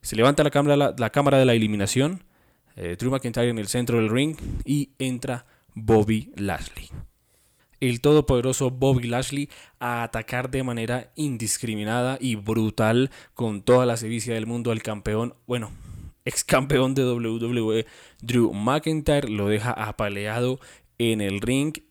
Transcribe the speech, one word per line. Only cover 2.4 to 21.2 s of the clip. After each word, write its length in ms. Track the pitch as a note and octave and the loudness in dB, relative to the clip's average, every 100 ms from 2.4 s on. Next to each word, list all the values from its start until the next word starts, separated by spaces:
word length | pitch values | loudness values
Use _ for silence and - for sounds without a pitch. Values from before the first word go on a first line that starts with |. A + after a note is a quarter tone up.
| _ _ _ - | _ _ _ -12
eh, 180 | F2+ F2+ | -10 -4
Drew 140 | B2 | -4
McIntyre 380 | C3+ B2 A#2 A#2+ | -2 -4 -2 0
en 100 | A2+ | -2
el 80 | G2+ | -4
centro 300 | B2 A#2+ A#2 | -4 0 2
del 140 | A2 | 2
ring 260 | A#2 D3 D#3 - - | 2 0 -2 -8 -8
y 260 | - D3 C#3 _ | -2 -2 -2 _
entra 440 | C3 B2 C3 A#2+ - _ _ | -4 -4 -6 -8 -10 _ _
Bobby 560 | - A2 A2 G#2 A2 C3 - | -10 4 4 6 0 -2 -6
Lashley. 500 | G2 F2 - - - - - _ _ _ _ _ _ _ | -4 -4 -8 -14 -16 -16 -16 _ _ _ _ _ _ _
El 220 | C3 A#2+ | -4 0
todopoderoso 680 | D3 D3+ C#3 B2+ B2+ C3 C3 | 4 4 6 2 2 0 -2
Bobby 380 | B2+ C3 C3 A#2+ | 2 2 2 0
Lashley 400 | A#2 B2+ C#3 C#3+ - - _ | -2 -2 -6 -8 -12 -20 _
a 240 | B2 A#2+ | -4 -2
atacar 480 | A#2 A2+ A2 B2 B2+ | -2 -6 -6 -6 -4
de 120 | C3+ | -4
manera 500 | B2+ A#2 A2+ B2 - - | -2 -4 -2 -4 -6 -6
indiscriminada 1000 | D3+ A#2+ A2 - A#2 G#2+ G#2+ A#2+ B2 C3 | -4 -4 -4 -4 -4 -4 -2 0 -2 -2
y 140 | B2+ | -4
brutal 760 | A2 G#2 A2 A2 - A2 A#2 C3+ - - | -4 -2 0 0 2 2 4 2 -4 -20
con 300 | - A#2 G2+ | -6 -4 -4
toda 240 | F#2 B2 B2 | 4 6 6
la 100 | A2+ | 0
sevicia 380 | A2+ A#2 A2 | -4 -6 -4
del 120 | A2+ A2 | -4 -4
mundo 240 | A#2+ A#2+ | -4 -2
al 120 | A2+ | -2
campeón, 500 | G#2+ G#2 G#2 G#2+ A#2 - - | -4 -6 -2 -2 -2 -6 -6
bueno, 240 | A#2+ G#2+ - - - - - - | -6 -6 -14 -16 -16 -16 -10 -8
ex 180 | - | -6
campeón 500 | - E3 C#3+ C#3+ C3 | 2 2 4 2 2
de 60 | C3+ | 2
W 340 | B2+ A#2+ A#2 A2+ | 0 0 -2 -4
W 400 | A#2 B2 A2 A2 | -2 0 0 0
E, 80 | A2 - - _ | -2 -10 -20 _
Drew 320 | A#2 A#2+ A#2 | 0 2 2
McIntyre, 760 | G2+ G#2+ D3 D#3+ D#3 D3+ D3 B2+ | 2 0 0 0 -2 0 0 0
lo 180 | G#2+ G2+ | -2 0
deja 220 | G#2+ A2+ | 0 -2
apaleado 880 | - G#2+ G#2 G#2 G2+ G#2 A2 B2 B2 - - _ _ | -4 -6 -4 -4 -4 -6 -2 -2 -4 -10 -20 _ _
en 240 | A#2 A2 | 0 0